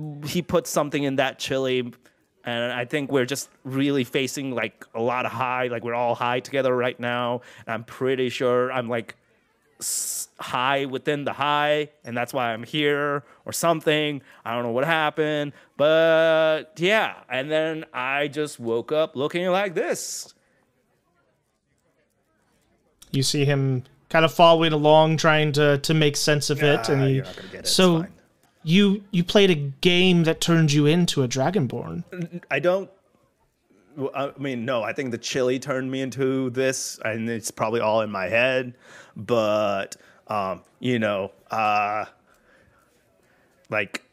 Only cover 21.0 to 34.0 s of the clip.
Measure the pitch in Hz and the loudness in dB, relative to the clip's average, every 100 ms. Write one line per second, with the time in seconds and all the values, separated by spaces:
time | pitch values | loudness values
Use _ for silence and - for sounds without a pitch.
21 | _ _ _ _ _ _ _ _ _ _ | _ _ _ _ _ _ _ _ _ _
22 | _ _ _ _ _ _ _ _ _ _ | _ _ _ _ _ _ _ _ _ _
23 | - 139 131 127 143 143 135 127 - _ | -6 -2 0 2 2 2 2 0 -4 _
24 | _ 165 160 - 170 165 165 151 151 156 | _ 2 2 6 8 8 4 4 6 8
25 | 160 156 165 156 151 143 147 143 139 160 | 6 4 4 4 2 4 4 4 2 2
26 | 147 143 - 147 139 139 147 143 - 139 | 2 2 0 0 0 0 2 2 2 2
27 | 135 135 92 - - 160 - - 185 165 | 2 0 -2 -12 -14 -10 -2 4 4 4
28 | 175 - _ _ _ _ 156 180 202 202 | 0 -12 _ _ _ _ 2 4 6 2
29 | - 175 175 214 196 156 143 135 180 180 | -2 -2 2 4 4 2 -2 0 2 4
30 | 185 175 160 160 - 165 156 147 147 170 | 6 4 4 0 2 4 4 4 4 4
31 | 175 - 123 131 143 190 123 120 - 175 | 2 0 0 0 0 0 -2 -4 -8 -10
32 | - 180 170 175 - 143 170 190 190 _ | -12 -10 -10 -10 -6 -2 0 0 -4 _
33 | _ _ _ _ _ _ _ _ _ - | _ _ _ _ _ _ _ _ _ -8